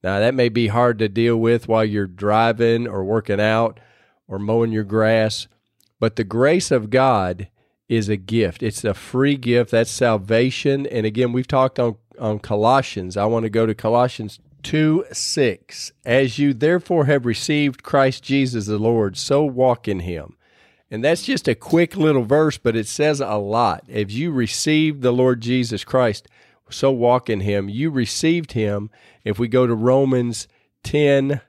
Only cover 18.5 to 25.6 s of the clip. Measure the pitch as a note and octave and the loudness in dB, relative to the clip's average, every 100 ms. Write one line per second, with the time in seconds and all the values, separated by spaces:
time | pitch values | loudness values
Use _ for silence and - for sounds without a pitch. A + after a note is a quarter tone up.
18.5 | A#2+ G2+ G#2+ A2 A#2 G2+ F#2 - C#3 D3+ | -2 -4 0 0 2 0 -4 0 0 0
19.5 | B2 B2+ A#2+ - F#2+ F2 E2+ D2 - _ | 2 2 2 -2 -6 -6 -8 -12 -20 _
20.5 | _ _ _ _ G#2+ C3 E3+ - C4+ - | _ _ _ _ -4 0 0 -2 -2 -2
21.5 | A2+ - E3 E3+ G3 D#3 C#3 A2 D3 D#3 | -4 0 0 2 0 2 2 2 2 2
22.5 | - A#2 A2+ G#2 - D3 C#3+ B2 G#2+ G2+ | 0 -2 -2 -4 -2 0 0 -2 -4 -2
23.5 | A2 A#2 D#2+ - G#2+ G2+ A2 E3 C#3 A#2 | 0 0 0 -6 -6 -4 -4 -4 -2 -2
24.5 | - - D#3 D#3 D3 B2+ B2 B2+ B2 A#2 | -2 0 2 2 0 0 2 2 2 0
25.5 | B2+ | -2